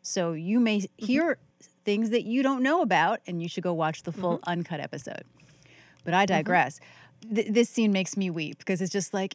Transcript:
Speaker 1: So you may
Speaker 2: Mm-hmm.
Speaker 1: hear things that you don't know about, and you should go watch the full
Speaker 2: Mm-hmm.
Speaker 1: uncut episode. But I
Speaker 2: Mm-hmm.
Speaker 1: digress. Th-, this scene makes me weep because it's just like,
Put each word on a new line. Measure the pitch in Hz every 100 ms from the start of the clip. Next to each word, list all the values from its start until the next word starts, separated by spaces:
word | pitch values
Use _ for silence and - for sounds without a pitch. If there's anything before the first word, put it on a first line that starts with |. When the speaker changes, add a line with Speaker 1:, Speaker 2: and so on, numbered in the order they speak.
Speaker 1:
So | - 196 170
you | 160 170 226
may | 233 208
Speaker 2:
Mm-hmm. | 190 - 214
Speaker 1:
hear | 269 330 - _ _ - _ -
things | 208 226
that | 233 202
you | 247
don't | 269 262
know | 262 339
about, | 269 175 170 220 -
and | 175
you | 165
should | -
go | 180
watch | 165 156 156
the | -
full | 165 180 170
Speaker 2:
Mm-hmm. | -
Speaker 1:
uncut | 175 175 156
episode. | 139 - - - - _ _ _ _ - - _
But | - 175
I | 196
Speaker 2:
Mm-hmm. | 170
Speaker 1:
digress. | 151 180 131 - - - - - 226
Th-, | 214 -
this | 220 240
scene | - 214
makes | 190 185 208
me | 190
weep | 165 151 -
because | - 185
it's | 185
just | 202 170
like, | 196 190